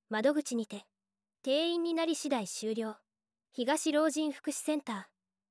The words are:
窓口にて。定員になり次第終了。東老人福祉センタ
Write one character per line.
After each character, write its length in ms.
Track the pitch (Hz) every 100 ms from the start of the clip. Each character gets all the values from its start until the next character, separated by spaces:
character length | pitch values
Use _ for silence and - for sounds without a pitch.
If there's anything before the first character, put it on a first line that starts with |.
| -
窓 240 | 214 254
口 240 | 302 285 240
に 100 | 220
て。 200 | 202 - _ _ _ _ _
定 260 | 262 285 339
員 140 | 339
に 100 | 339
な 140 | 330 330
り 100 | 311
次 140 | 294
第 160 | 262 190
終 280 | - 214
了。 220 | 220 220 214 _ _ _ _ _
東 400 | - 247 302 320
老 160 | 294 320
人 240 | 302 302
福 180 | 277 -
祉 40 |
セ 220 | - - 302
ン 40 |
タ 280 | - 208 - _ _ _ _